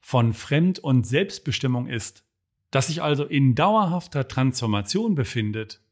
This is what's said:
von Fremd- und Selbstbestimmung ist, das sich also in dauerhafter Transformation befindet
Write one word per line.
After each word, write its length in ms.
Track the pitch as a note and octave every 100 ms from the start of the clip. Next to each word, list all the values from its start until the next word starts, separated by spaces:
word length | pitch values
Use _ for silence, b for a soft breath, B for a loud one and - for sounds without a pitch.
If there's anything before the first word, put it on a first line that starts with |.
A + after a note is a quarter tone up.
von 340 | - B2+ A#2
Fremd- 460 | G#2+ - C#3+ F3 F3+
und 260 | D3 C3 G#2
Selbstbestimmung 800 | C3+ G3 - - - C3+ B2 A#2+
ist, 380 | A#2+ G#2+ - _ _ _ _ _
das 160 | C3+ C3+
sich 120 | D#3+
also 240 | D3+ C#3+
in 300 | C#3+ D3 C3+
dauerhafter 720 | B2 F3 A3 G3 F3 - D3 C3+
Transformation 880 | - C3 B2 A2+ G#2 G2+ F#3 A3+
befindet 680 | E3+ A#2+ A#2+ G#2+ G#2+ A2 - _